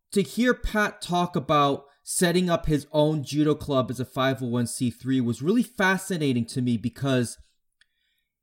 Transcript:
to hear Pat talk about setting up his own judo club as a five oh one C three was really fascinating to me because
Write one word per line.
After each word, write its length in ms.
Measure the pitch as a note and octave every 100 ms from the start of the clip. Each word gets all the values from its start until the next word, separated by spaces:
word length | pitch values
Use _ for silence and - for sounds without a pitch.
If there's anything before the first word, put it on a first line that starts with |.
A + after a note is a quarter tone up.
| _
to 100 | G3+
hear 320 | F#3+ - B3
Pat 480 | B3 - G#3+ G#3 -
talk 340 | - F3 F3 E3
about 500 | C3+ D3+ C#3+ C#3 - _
setting 460 | - - F3+ F3 F3+
up 180 | E3 E3
his 200 | D3+ C#3+
own 300 | D3+ D3+ D#3
judo 320 | B2+ D3 D3+ D3
club 360 | - C3+ B2+
as 80 | B2
a 60 | B2
five 360 | - C3 C3
oh 60 | B2+
one 200 | A#2+ A#2+
C 220 | - B2+
three 280 | - B2+ C3
was 220 | A#2 A#2
really 220 | C#3+ A#3
fascinating 840 | - - F#3+ F#3+ - F3+ D3 B2 A2+
to 160 | C#3
me 160 | B2 A#2
because 600 | A#2 - C3+ C3 A#2 - - _ _ _ _ _ _ _ _ _